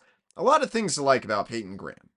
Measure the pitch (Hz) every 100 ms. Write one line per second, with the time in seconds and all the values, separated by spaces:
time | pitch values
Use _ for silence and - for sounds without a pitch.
0 | _ _ _ - 202 311 269 226 208 147
1 | 139 127 113 104 95 117 98 95 82 -
2 | _